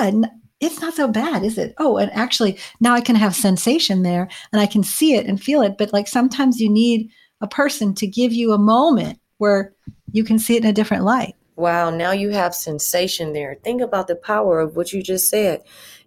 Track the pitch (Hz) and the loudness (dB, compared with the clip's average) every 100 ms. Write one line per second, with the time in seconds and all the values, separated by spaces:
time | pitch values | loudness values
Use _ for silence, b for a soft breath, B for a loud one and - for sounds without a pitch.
0 | 202 208 226 - _ - 320 - 320 - | 2 0 -2 -4 _ -6 -6 -4 -8 -2
1 | 262 214 311 233 202 214 170 - 302 202 | -2 0 -2 -2 -4 -4 -6 -2 0 0
2 | 202 214 247 - 208 196 B B 240 240 | -2 -2 -4 0 -2 -2 B B 2 2
3 | 240 220 208 - 196 180 226 320 - 190 | 4 2 2 2 0 2 2 0 0 0
4 | 180 175 185 B B 214 208 214 190 - | 0 0 -4 B B 0 2 2 0 2
5 | 311 247 - 196 - 294 202 - 208 202 | 2 2 0 -4 0 2 2 0 -2 -2
6 | 208 247 254 269 262 240 220 214 240 226 | 0 0 0 2 0 2 2 4 4 2
7 | 220 B B - 208 - 285 285 208 190 | -2 B B -10 -8 -2 -2 0 -2 -2
8 | 202 226 247 233 226 208 214 233 320 240 | -4 0 0 2 2 4 4 4 4 2
9 | 76 - _ - 208 196 196 _ - - | -2 -10 _ -2 0 0 -2 _ -20 -20
10 | - 220 220 220 - 233 220 208 214 196 | -4 -2 2 0 2 2 2 2 0 0
11 | 190 254 - - _ - 170 170 165 165 | 0 0 -2 -12 _ -2 0 2 0 0
12 | 175 196 208 208 175 - 165 147 - 180 | -2 -2 -2 0 -2 -4 -8 -6 -2 0
13 | 185 - 160 147 139 139 220 247 240 196 | -2 -4 -6 -6 -8 -8 -6 -4 -2 -4
14 | 180 170 - 214 202 160 156 165 180 190 | -4 -6 -2 0 2 0 0 -4 -6 -6
15 | 190 185 - 214 202 156 _ B B B | -4 -2 0 0 0 -2 _ B B B